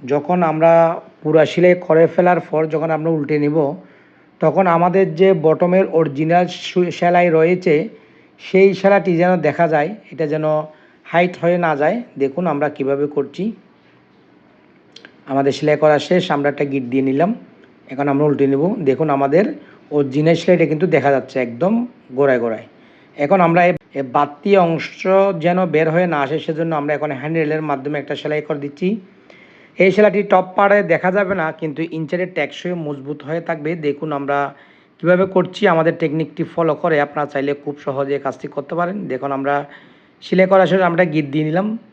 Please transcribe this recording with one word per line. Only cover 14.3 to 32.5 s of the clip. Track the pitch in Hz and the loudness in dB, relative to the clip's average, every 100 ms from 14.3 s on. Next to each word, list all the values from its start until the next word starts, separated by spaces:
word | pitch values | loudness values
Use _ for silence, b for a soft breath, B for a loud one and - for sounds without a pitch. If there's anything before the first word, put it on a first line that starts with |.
| _ _ _ _ _ _ - - _ - | _ _ _ _ _ _ -20 -20 _ -6
আমাদের | 135 139 135 | 0 0 0
সেলাই | 151 147 | 0 2
করা | 151 147 | 4 2
শেষ, | - 180 180 147 | 2 0 0 -2
আমরা | 143 | -2
একটা | 143 143 | -2 -4
গিট | 139 120 | -4 -2
দিয়ে | 135 135 | -2 0
নিলাম। | 135 175 240 - - - _ - | 0 0 -2 -10 -20 -20 _ -16
এখন | 131 143 | -6 -2
আমরা | 139 151 | 2 2
উল্টে | 139 139 | 2 2
নেব। | 139 165 226 143 | 2 0 0 -2
দেখুন | 127 156 139 | 0 0 0
আমাদের | 139 156 - - B B - 147 | 2 2 0 -4 B B -6 -2
অরিজিনাল | 139 135 156 165 | 0 0 2 2
সেলাইটা | - 175 160 | 2 2 2
কিন্তু | 156 180 156 | 0 0 2
দেখা | 135 135 | 2 0
যাচ্ছে | - 131 120 | -2 -4 -4
একদম | 117 180 233 240 - _ 127 | -2 -2 -2 -4 -12 _ 0
গোড়ায় | 143 123 | 2 2
গোড়ায়। | 117 110 - b b b b - | 0 -6 -10 b b b b -6
এখন | 147 190 170 | 0 2 4
আমরা | 170 175 | 4 2
এ, | 156 _ 143 | 0 _ -10
এ | 131 143 | -4 -2
বাড়তি | 143 - 202 196 170 | -2 -4 2 4 4
অংশ | 165 - - 185 190 196 175 | 0 -6 -8 0 2 2 0
যেন | 160 175 180 | -2 0 0
বের | 151 160 | 0 0
হয়ে | 165 180 | 0 0
না | 156 | -2
আসে, | 135 156 147 | -2 -4 -4
সেজন্য | 156 165 156 | -4 -4 -2
আমরা | 147 | -2
এখন | 147 151 135 | -4 -4 -6
হ্যান্ডেলের | 143 165 151 156 156 | -4 -2 -2 -4 -4
মাধ্যমে | 135 135 147 | -6 -4 -8
একটা | 139 143 | -6 -8
সেলাই | 151 151 151 | -4 -6 -4
করে | 147 | -8
দিচ্ছি। | 143 - 180 220 - b b b b b b - | -8 -4 -4 -4 -8 b b b b b b 0
এই | 190 190 | 2 4
সেলাইটি | 208 190 190 | 4 2 2
টপ | 185 185 - | 2 2 0
পাড়ে | 202 208 180 | 4 4 2
দেখা | 160 180 190 | 0 0 -2
যাবে | 190 190 | -2 -2
না, | 160 156 | -4 -6
কিন্তু | 160 139 170 160 | -10 -6 -8 -8
ইঞ্চের | 156 175 180 175 | -6 -6 -4 -4
টেকসই | 143 | -6